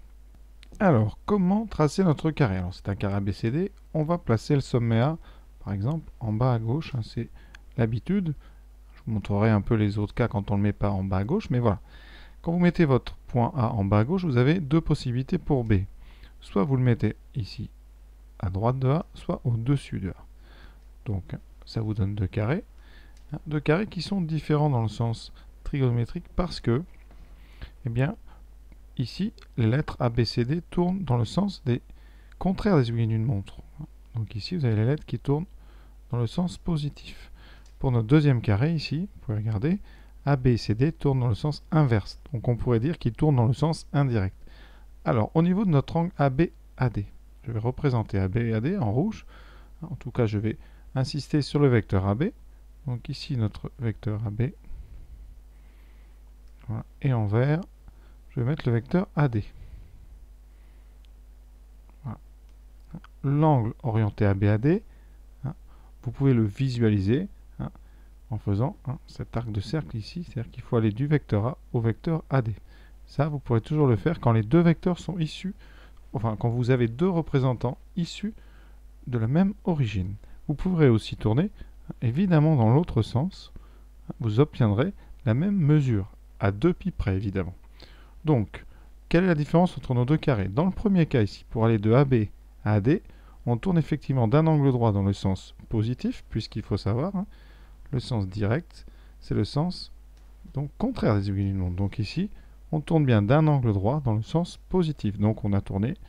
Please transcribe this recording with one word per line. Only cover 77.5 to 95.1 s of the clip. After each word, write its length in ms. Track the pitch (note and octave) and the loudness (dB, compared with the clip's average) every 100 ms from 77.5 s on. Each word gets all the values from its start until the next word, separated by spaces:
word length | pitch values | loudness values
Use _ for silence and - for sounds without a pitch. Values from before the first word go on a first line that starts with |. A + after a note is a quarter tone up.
| A#2 B2 - - - | 0 -4 -6 -10 -6
issus 380 | E3+ - G3+ - - - - - - - - | -6 -6 -10 -10 -20 -20 -20 -20 -20 -18 -6
de 100 | A#2+ | -2
la 100 | A2 | 0
même 280 | D3+ G3 - | 2 2 0
origine. 500 | - D#3 A#2 G2 F2+ G2+ - - - | -2 0 0 -2 -4 -8 -14 -12 -6
Vous 60 | |
pourrez 360 | D3 F#3 F3 C#3+ | -4 -2 4 6
aussi 280 | A2 - - | 4 0 -4
tourner, 320 | A2 A#2 G3+ - - - - - | 0 2 0 -4 -18 -18 -18 -4
évidemment, 520 | A#2 C3 G3+ D#3+ D3+ D3+ | -2 0 2 4 4 4
dans 160 | A2 | 6
l'autre 300 | C3 F3+ A#2 | 4 4 0
sens. 500 | - A#2+ F3 - - - - - - - - - | 0 -2 -4 -6 -18 -20 -20 -20 -20 -20 -16 -6
Vous 200 | A#2 G#2+ | -2 2
obtiendrez 540 | D3+ - A2+ G2+ F3 - - - - | 2 4 2 2 0 -4 -18 -6 -2
la 80 | |
même 240 | A#2 F#3+ G3+ | 0 0 2
mesure, 540 | C#3+ D3+ C3 G#2+ F#2+ - - - | 4 4 4 0 -2 -12 -20 -2
à 120 | G2+ | -2
deux 220 | G2+ E3 | 2 0
pi 180 | F3 F#3 | 0 -4
près, 240 | - - F#2+ | -4 -2 -2
évidemment. 400 | G#2 F#2+ F2+ - - - - - - - D3+ | -2 -4 -6 -8 -20 -20 -20 -20 -20 -8 0
Donc, 400 | C3+ G2+ - - - - - - | 2 0 -6 -18 -20 -20 -20 0
quelle 160 | - | 2
est 40 | F#3 | 4
la 80 | D#3 | 0
différence 400 | D3 E3 F3+ - | 2 4 4 0
entre 180 | - B2 | -2 0
nos 100 | B2 | 2
deux 120 | D#3 | 2
carrés ? 320 | - A2+ G2 | 2 0 0
Dans 160 | G#2 F#3 | 0 0
le 60 | |
premier 360 | - G#3 F#3+ D#3 | 0 2 2 4
cas 160 | B2+ | 4
ici, 220 | G#2 - - | 2 -2 -8
pour 160 | A#2 A2+ | 0 2
aller 140 | A2+ | 4
de 140 | G#2+ | 4
A 120 | A#2+ C#3+ | 4 6
B 200 | B2 G#2 - - - | 4 0 -6 -20 -6
à 100 | G#2+ | 0
A 60 | G#2+ | 2
D, 220 | G#2 D3+ - - - - - | 4 0 -2 -20 -20 -10 -4
on 100 | A#2 | -2
tourne 220 | F#3+ E3+ | 2 0
effectivement 480 | D3 D#3 - C3+ A2 | 2 -4 -2 0 4
d'un 180 | C#3+ D#3+ | 4 4
angle 260 | D3+ C#3 | 4 4
droit 200 | B2 A#2 | 4 2
dans 120 | G2+ | 2
le 100 | G2 | 0